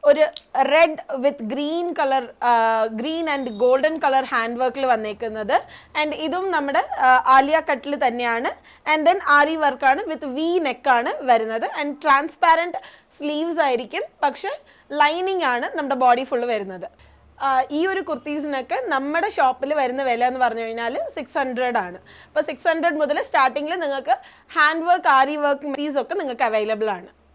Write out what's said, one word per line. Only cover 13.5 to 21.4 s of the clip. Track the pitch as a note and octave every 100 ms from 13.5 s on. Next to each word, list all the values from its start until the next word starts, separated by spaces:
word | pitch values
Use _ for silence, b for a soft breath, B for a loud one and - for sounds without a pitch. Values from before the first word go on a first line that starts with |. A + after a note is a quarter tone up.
| E4
ആയിരിക്കും, | D4 A#3+ B3+ F4 D5 _
പക്ഷെ | C#4+ C4+ G4 D5 b b b
ലൈനിങ് | D4 D4 E4 F#4 F#4+
ആണ് | D4+ B3 C#4 E4
നമ്മുടെ | C#4+
ബോഡി | B3 B3 A#3+
ഫുൾ | C4 B3+
വരുന്നത്. | A#3+ A3 G3 F#3 - _ b b b _
ആ, | C#4 C4 C4
ഈ | D4 F#4
ഒരു | F#4+
കുർത്തീസിനൊക്കെ | F4+ D4+ D4+ D4 D4 C#4 B3+ G4 A#4+
നമ്മുടെ | C4+ C#4 D#4+ G4+
ഷോപ്പിൽ | G#4 C4+ B3+ C4+
വരുന്ന | D4+ B3+ B3+
വില | C4+ A#3
എന്ന് | B3 B3+
പറഞ്ഞു | B3 A3+
കഴിഞ്ഞാൽ | A3+ A3+ A#3 C#4+ D#5+
സിക്സ് | - B3+
ഹൺഡ്രഡ് | D#4+